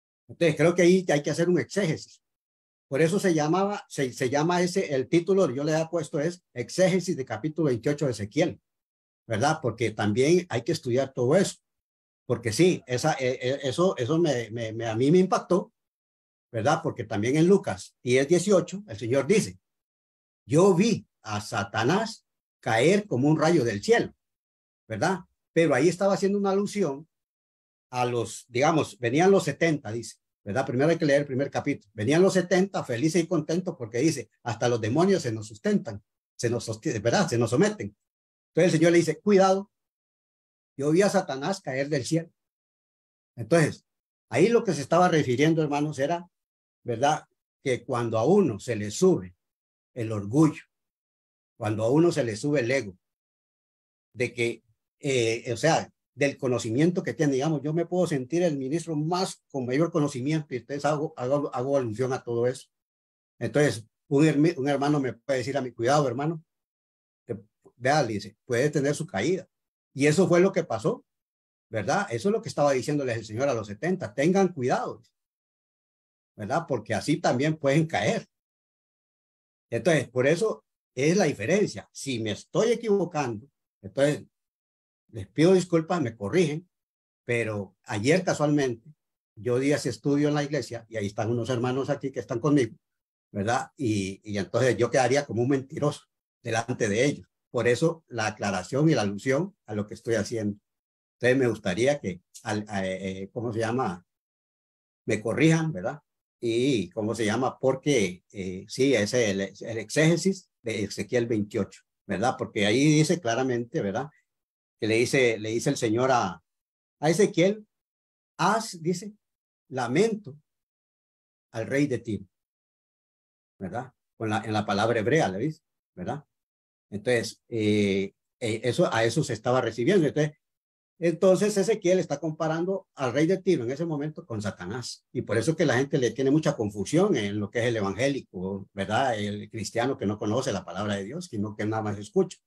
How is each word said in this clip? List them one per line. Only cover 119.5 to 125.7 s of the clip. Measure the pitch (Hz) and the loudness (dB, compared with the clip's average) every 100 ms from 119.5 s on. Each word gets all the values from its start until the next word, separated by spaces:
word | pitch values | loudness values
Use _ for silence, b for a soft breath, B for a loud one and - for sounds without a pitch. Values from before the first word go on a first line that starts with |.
| _ - | _ -10
"lamento | 127 120 147 226 208 131 - _ _ _ _ _ _ _ _ _ _ _ | -6 -2 2 2 0 -10 -20 _ _ _ _ _ _ _ _ _ _ _
al | 117 107 | -10 -4
rey | 135 143 | 0 0
de | 117 | -2
Tiro", | - 101 - _ _ _ _ _ _ _ _ _ _ _ _ - | -4 -8 -8 _ _ _ _ _ _ _ _ _ _ _ _ -14
¿verdad? | 95 113 131 _ _ - | -10 -10 -12 _ _ -8
Con | 110 | -4
la, | 107 | -4
en | 110 | -2
la | 107 104 | -4 -2
palabra | 101 113 113 | 0 0 0
hebrea, | 110 156 101 | 2 0 0
¿le | 95 | -2
dice? | 147 156 _ | -6 -8 _